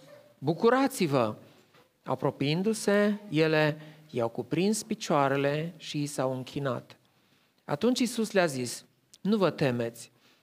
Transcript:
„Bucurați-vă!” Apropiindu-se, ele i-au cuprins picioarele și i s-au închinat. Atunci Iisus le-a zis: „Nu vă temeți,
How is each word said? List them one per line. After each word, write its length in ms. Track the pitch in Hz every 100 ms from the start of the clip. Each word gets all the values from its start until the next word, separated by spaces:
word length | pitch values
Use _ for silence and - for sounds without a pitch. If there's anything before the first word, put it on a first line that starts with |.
| - - - -
„Bucurați-vă!” 1000 | 135 170 233 254 277 - 165 135 110 - - - _ _ _ _
Apropiindu-se, 1160 | - 131 143 - 139 165 214 220 208 202 208 208 -
ele 480 | 151 160 156 151 151 - - -
i-au 200 | 123 117
cuprins 540 | - 117 151 196 220
picioarele 880 | - 160 - 151 139 139 143 151 170 -
și 240 | - 147
i 40 | 143
s-au 280 | - 131
închinat. 640 | 131 123 147 139 123 - - _ _ _ _ _ _ -
Atunci 340 | 147 233 254
Iisus 320 | 233 226 214
le-a 140 | 190 175
zis: 400 | 131 120 - - _ _ -
„Nu 160 | 185 220
vă 120 | 165
temeți, 600 | - 139 120 117 - - _ _ _